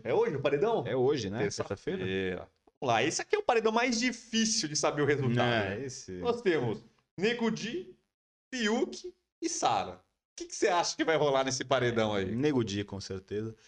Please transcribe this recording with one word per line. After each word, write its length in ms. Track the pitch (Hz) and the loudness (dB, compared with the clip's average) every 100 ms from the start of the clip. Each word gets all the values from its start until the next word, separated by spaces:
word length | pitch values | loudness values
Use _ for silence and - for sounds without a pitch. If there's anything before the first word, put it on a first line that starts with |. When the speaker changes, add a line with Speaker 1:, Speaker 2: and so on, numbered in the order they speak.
Speaker 1:
É 80 | 107 | -2
hoje 240 | 156 226 143 | 0 2 0
o 60 | |
paredão? 440 | 139 143 208 220 117 | 0 0 0 0 -2
Speaker 2:
É 80 | |
hoje, 360 | 127 127 151 101 | 0 2 2 -2
né? 80 | 104 | -2
Speaker 1:
Terça-feira. 640 | 101 - - 101 - 90 | -4 -4 -6 -6 -6 -6
Speaker 2:
Sexta-feira. 460 | 92 95 95 90 - _ _ _ | -4 -2 -2 -6 -10 _ _ _
Speaker 1:
Vamos 140 | 135 | 0
lá. 80 | 113 | 2
Esse 200 | 139 - | 2 -2
aqui 120 | 349 | -2
é 40 | 415 | 0
o 40 | |
paredão 300 | - 240 214 | 2 2 4
mais 260 | 220 254 226 | 2 2 0
difícil 680 | 247 - - 220 220 - 151 | -2 -4 -4 0 0 0 -2
de 80 | 147 | 0
saber 240 | 160 147 | 0 2
o 60 | 143 | 2
resultado, 440 | 143 131 120 120 | 2 2 2 2
Speaker 2:
É, 280 | 117 98 101 | 2 0 -4
Speaker 1:
né? 60 | 135 | -8
Speaker 2:
esse 260 | - - 92 | -10 -12 -4
Speaker 1:
Nós 240 | 240 233 | -2 0
temos 420 | 196 160 123 104 - _ _ - | 2 2 0 -4 -8 _ _ -2
Nego 320 | 202 240 226 | 0 2 0
Di, 460 | 156 202 330 370 - _ _ _ _ _ | -2 -4 -8 -10 -16 _ _ _ _ _
Fiuk 600 | 254 214 233 320 - 359 - _ _ | -2 0 2 0 -4 -14 -18 _ _
e 80 | 330 | -6
Sara. 460 | - 139 107 90 | 0 2 2 -2
O 420 | 87 _ _ _ - | -8 _ _ _ -14
que 80 | |
que 100 | 339 | -12
você 140 | - - | 0 2
acha 260 | 175 160 | 4 2
que 80 | - | 0
vai 140 | 294 156 | 0 4
rolar 260 | 147 135 | 4 4
nesse 220 | 131 131 | 2 -2
paredão 480 | - 131 123 113 110 | 0 2 2 2 2
aí? 220 | 104 95 113 | 0 -2 0
Speaker 2:
Nego 260 | 147 135 | 2 2
Di, 220 | 107 101 | 0 -2
com 160 | 101 98 | -6 -8
certeza. 560 | - 95 - 101 110 110 | -8 -10 -6 -6 -6 -10